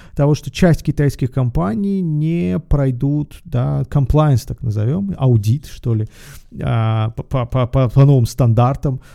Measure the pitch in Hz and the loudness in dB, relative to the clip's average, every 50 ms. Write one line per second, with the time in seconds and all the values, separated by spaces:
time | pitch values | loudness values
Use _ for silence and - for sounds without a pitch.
0 | - - - - 143 143 151 - - 139 - - 190 175 151 - - - 143 - | -20 -10 -4 0 0 2 0 0 -4 -8 -2 2 2 4 4 2 0 -2 -2 0
1 | 147 139 - - 139 123 - 135 127 123 120 156 170 196 226 220 202 196 196 196 | 0 0 0 -2 -4 -4 -2 -2 -2 -2 -2 -2 -2 -2 -2 -2 -2 -2 -2 -2
2 | 180 165 151 151 151 160 165 170 175 180 185 175 - - - 143 139 135 127 123 | -2 -2 -2 -2 -2 -2 -2 -2 -2 -2 -2 -4 -2 0 0 2 2 0 0 -2
3 | 139 139 147 151 147 - - - - - - 117 127 143 143 139 139 - - 151 | -2 -2 -2 -2 -4 -6 -10 -18 -12 -6 -4 -2 -2 -2 -2 -4 -4 -2 0 0
4 | 135 - - 151 156 151 135 113 - - 113 - 131 120 104 104 107 117 147 190 | 2 2 4 4 4 4 2 2 0 -4 -8 -6 -6 -4 -2 -2 -2 -2 -2 -2
5 | 202 196 180 - 135 131 120 110 101 107 120 151 - - - - - 123 117 107 | -4 -4 -4 0 2 2 2 2 2 0 0 -2 -4 -10 -14 -8 -4 -4 -2 -2
6 | 110 - - - - - - - - - - - - 131 123 113 113 110 110 110 | -4 -6 -10 -16 -20 -20 -20 -20 -20 -16 -12 -6 -4 -2 -2 0 0 0 0 0
7 | 110 110 - - - - - 135 120 120 - 131 123 117 - 139 131 117 - 135 | -2 -2 -4 -8 -8 -6 -4 -4 -4 -2 -2 -2 -2 0 2 2 0 4 4 6
8 | 139 143 143 131 117 110 - - 135 117 113 113 120 127 139 - - 151 127 127 | 6 6 6 4 2 0 0 0 0 2 4 4 2 2 0 -2 -4 -4 -4 -6
9 | - - - | -10 -16 -20